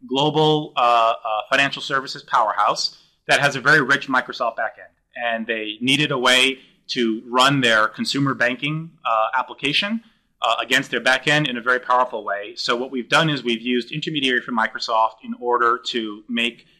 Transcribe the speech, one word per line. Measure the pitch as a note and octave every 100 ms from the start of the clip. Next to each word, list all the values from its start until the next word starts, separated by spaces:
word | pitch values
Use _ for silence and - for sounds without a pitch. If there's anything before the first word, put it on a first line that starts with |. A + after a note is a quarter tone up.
| A#2+
global, | C3 D3 D3+ D#3 D3+ D3+ -
uh, | A#2+ A#2 A2+ A#2
uh, | A2+ G#2+ -
financial | C3+ C#3 C#3
services | - C#3 C3+ C#3+
powerhouse | - C3 G#2+ G2 A2 A#2+ - - _ _ -
that | C3+
has | C#3+ C#3
a |
very | B2+ D#3
rich | B2+ C#3 -
Microsoft | B2+ B2 - A#2 A#2
backend. | A2 - F2+ _ _ B2+
And | A#2+ A2+ A2+
they | A2+ G#2+ A2
needed | B2 C#3 D3+
a | C3+
way | B2 B2+ C3 C3 _ _ -
to | C3+ A#2 A2 B2
run | B2 C3+ C#3+
their | A#2+ A2 G#2+
consumer | - A2+ C#3 C#3
banking, | A#2 A#2+ B2+ C#3+ D#3 E3 _ B2
uh, | A2+ A2+
application, | C3 B2 A#2+ C#3 D3 G3+ A3+ - _ _ -
uh, | A#2+ A2+
against | A#2 C3 C3
their | B2
backend | B2+ C3 - D3+ D3
in | A#2+
a |
very | A#2 B2+
powerful | - B2 B2+ A2
way. | G#2 G2+ G#2 A#2+
So | - A#2+
what | C3
we've | C3 A2+
done | D3 D#3+
is | C#3+
we've | A#2+ A2+
used | A#2+ B2 A#2
intermediary | D3+ E3+ D#3 C3 B2
from | -
Microsoft | A#2+ A2+ B2 - A2+ A2+ -
in | A#2+ A#2+
order | B2 A#2+ A#2+ A#2+ -
to | A#2+ A2 G#2+ -
make, | A#2 A#2 A#2 -